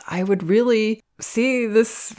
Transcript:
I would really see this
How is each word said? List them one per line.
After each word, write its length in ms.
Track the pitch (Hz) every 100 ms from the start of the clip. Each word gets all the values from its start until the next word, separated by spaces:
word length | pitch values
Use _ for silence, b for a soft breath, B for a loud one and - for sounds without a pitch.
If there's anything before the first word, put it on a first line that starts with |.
| -
I 160 | 175
would 200 | 185 196
really 580 | 170 202 240 226 214 220 _ -
see 460 | - - 247 254 233
this 480 | 208 226 - -